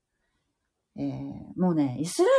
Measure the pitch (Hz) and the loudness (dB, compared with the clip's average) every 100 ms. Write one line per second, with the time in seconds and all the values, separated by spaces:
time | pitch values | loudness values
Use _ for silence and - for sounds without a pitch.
0 | _ _ _ _ _ _ _ _ _ - | _ _ _ _ _ _ _ _ _ -8
1 | 143 131 139 143 - - 180 160 139 127 | -6 -6 -10 -12 -14 -2 0 2 0 0
2 | 165 - 370 | -6 0 4